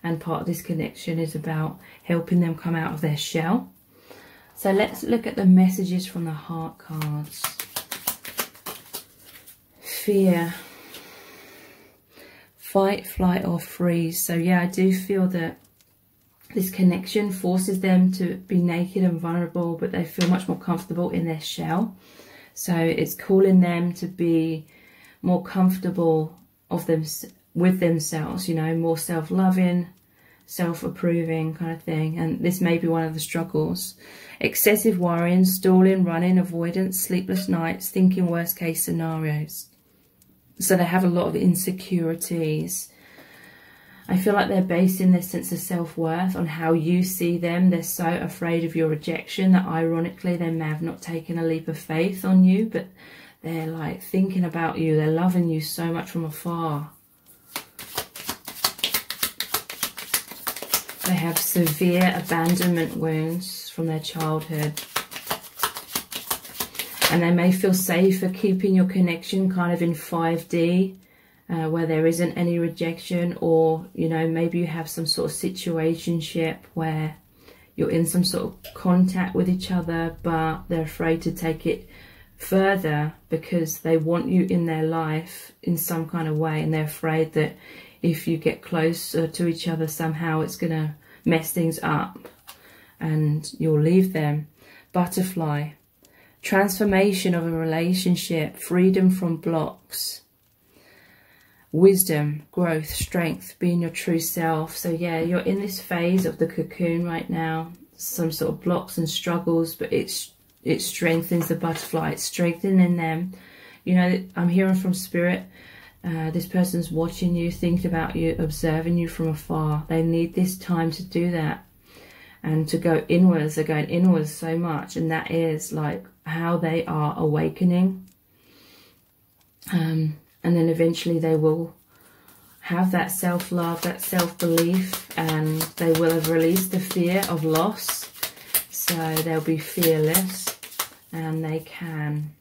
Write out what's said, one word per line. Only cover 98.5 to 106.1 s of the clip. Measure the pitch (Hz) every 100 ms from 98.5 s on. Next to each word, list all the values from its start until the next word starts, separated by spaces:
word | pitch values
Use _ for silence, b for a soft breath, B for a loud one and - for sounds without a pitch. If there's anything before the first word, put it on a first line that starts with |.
| -
freedom | - 180 185 190 185
from | 185 175 160
blocks, | 165 165 151 - _ - - - _ _ _ _ b b b b b b b b b b b
wisdom, | 156 190 190 - 151 147 151 -
growth, | - 175 160 156
strength, | - - 180 165 - - -
being | 180 175
your | 170
true | 165 - 165
self. | 160 - 165 156 160 -
So | 175
yeah, | 165 175 165
you're | 165 175
in | - 196
this | 202 -
phase | - 175 170